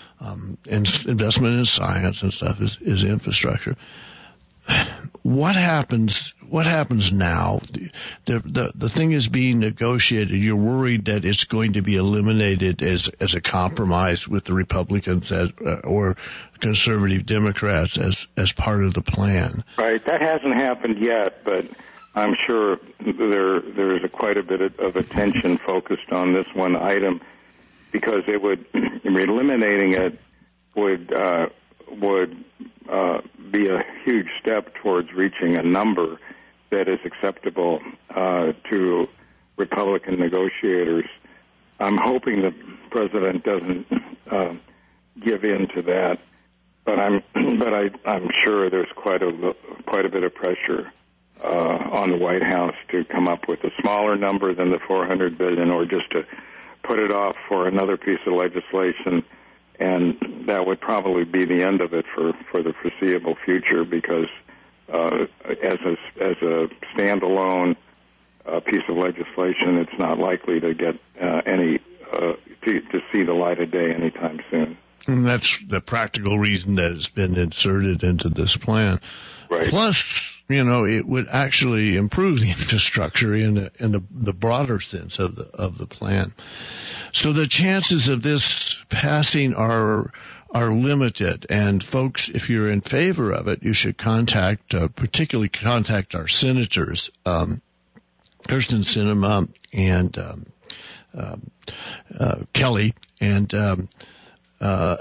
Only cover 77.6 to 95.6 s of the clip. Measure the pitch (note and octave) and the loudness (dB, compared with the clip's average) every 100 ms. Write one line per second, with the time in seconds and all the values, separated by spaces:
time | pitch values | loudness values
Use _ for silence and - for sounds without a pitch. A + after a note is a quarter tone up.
77.6 | G2 G2 G2 F2 F2 E2+ E2 D#2 - - | 0 2 2 2 2 0 0 -2 0 -2
78.6 | - A2 G#2 F2+ - - - - - E2+ | 0 2 2 0 -4 -20 -20 -18 -4 -2
79.6 | E2 G3 A3 F3+ - - - - - C3+ | 0 2 2 2 0 -4 -6 -12 -2 2
80.6 | B2 B2 G#2 A2 - B2+ B2 C3 C#3 - | 4 4 2 0 0 -2 0 -2 0 2
81.6 | C3 A2 G#2+ F#2 G2+ - F#3+ C#3 A2 E2 | 2 2 2 2 2 2 2 4 2 0
82.6 | D#2 G#2+ - A2 D#2 - A2 G#2+ A2 G#2 | 0 0 2 0 -2 0 0 2 2 2
83.6 | F#2+ - A#2 F#2+ F#2 C3 G#2 F2+ A2+ B2 | -2 -4 -2 -2 -4 -6 -4 -2 0 0
84.6 | C#3 G#2 - F#2 E2+ - F#2 - - - | 0 -2 -4 -10 -10 -4 -4 -4 -14 -6
85.6 | F#2+ E2+ E2+ - G2+ G2 F#2 - - - | -6 -6 -12 -8 -2 -2 -2 -8 -20 -16
86.6 | - - - - - - D3+ D3+ D3 - | -14 -14 -12 -14 -6 -2 0 2 2 2
87.6 | F#3 F#3+ - E3 B2+ B2+ C3+ C#3+ - - | 2 2 2 2 2 0 0 0 0 0
88.6 | - - - G#2+ C#3+ D3+ D3 D3+ C3+ A2 | -2 -6 -4 -2 0 2 2 2 0 2
89.6 | A2 A2+ G#2+ G#2+ A2 - - - - A#2+ | 2 2 2 0 -2 -10 -20 -20 -6 0
90.6 | A#2 A2 C3+ C#3+ B2 - F#2 - - G#2 | 2 2 2 2 2 0 -2 -2 -2 2
91.6 | G#2 G2 - C3 C3 - - A#2 - A2+ | 4 2 0 -2 0 -2 -4 -4 0 2
92.6 | G#2+ G2+ - C3 F3+ F3 A2 - - - | 2 0 0 0 2 2 0 0 -2 -2
93.6 | A2 G#2+ G#2 - A2+ A2+ A#2 G#2+ F#2 G#2 | 0 0 0 -2 0 2 2 2 2 0
94.6 | - F2+ E2 - A2+ - D#3+ A#2+ G#2 - | -2 0 0 -2 -2 0 0 0 0 0